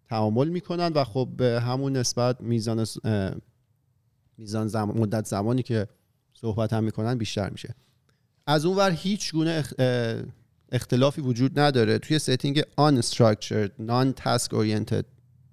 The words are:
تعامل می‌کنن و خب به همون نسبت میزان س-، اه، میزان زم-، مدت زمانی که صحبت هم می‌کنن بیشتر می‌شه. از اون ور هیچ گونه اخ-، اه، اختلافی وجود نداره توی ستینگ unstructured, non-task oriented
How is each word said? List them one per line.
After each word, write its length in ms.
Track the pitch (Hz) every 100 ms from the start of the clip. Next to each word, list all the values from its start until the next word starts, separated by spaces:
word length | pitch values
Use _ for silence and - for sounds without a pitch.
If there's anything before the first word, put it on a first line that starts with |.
| -
تعامل 400 | 113 107 107 147
می‌کنن 440 | 175 - 175 175
و 120 | 151
خب 240 | 127 117 123 123
به 240 | 127 117
همون 360 | 120 131 139 135
نسبت 440 | 117 - 123 123
میزان 440 | 110 117 110 113
س-، 140 | 113 -
اه، 300 | - 107 95 95 - _ _ _ _ _ _ _ _ -
میزان 320 | 110 110 110
زم-، 240 | 107 104 104
مدت 300 | 110 110 101
زمانی 360 | 98 104 127
که 240 | 123 113 101 _ _ _ _
صحبت 380 | _ 117 107 110
هم 120 | 110
می‌کنن 340 | 110 104 110 127
بیشتر 320 | 107 - 98
می‌شه. 240 | - - - _ _ _ _ _ _ -
از 180 | 151
اون 120 | 160 190
ور 140 | 196
هیچ 420 | 160 185 202 -
گونه 300 | 156 160 165
اخ-، 100 | 139 -
اه، 440 | 127 123 117 113 113 - _ _ _
اختلافی 480 | 127 - 123 135 143
وجود 380 | 131 117 131 -
نداره 400 | 147 131 107 113
توی 200 | - 156
ستینگ 440 | - 127 143 139
unstructured, 1080 | - - 147 139 117 - 117 110 - 107 104 - 110
non-task 600 | 120 131 127 135 123 -
oriented 520 | 113 110 107 107 107 98 _ _ _ _